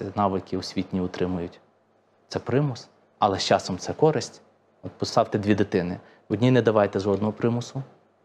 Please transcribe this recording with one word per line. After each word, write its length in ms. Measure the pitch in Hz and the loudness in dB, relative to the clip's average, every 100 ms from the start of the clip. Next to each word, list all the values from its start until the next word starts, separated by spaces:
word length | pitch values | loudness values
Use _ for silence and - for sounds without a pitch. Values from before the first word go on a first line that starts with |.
| 101 | -8
навики 420 | 101 101 95 - 92 | 0 0 0 -4 -6
освітні 440 | - - 90 95 | -6 -6 -4 -2
отримують. 600 | 90 - 90 92 85 - _ _ _ _ _ _ - | -4 -2 -4 -4 -8 -12 _ _ _ _ _ _ -10
Це 100 | 92 | -8
примус, 500 | - 120 147 120 - _ _ - | -2 0 0 -4 -12 _ _ 0
але 200 | 107 95 | 0 2
з 60 | |
часом 340 | - 98 - 92 | 2 2 2 -8
це 140 | - | -6
користь. 500 | - 156 143 - - _ _ _ _ | 2 2 2 -4 -12 _ _ _ _
От 100 | 98 | -16
поставте 460 | - 101 - 110 104 | -8 -2 0 0 0
дві 160 | 101 | 2
дитини. 440 | 104 101 95 85 90 - - - | 2 2 0 -2 -6 -12 -20 -6
Одній 220 | 104 127 | 0 4
не 120 | 127 | 4
давайте 380 | 113 107 101 101 | 4 4 2 2
жодного 320 | 101 98 107 | 0 0 0
примусу, 500 | 104 120 117 120 135 131 - _ _ | 0 0 0 -4 -10 -12 -16 _ _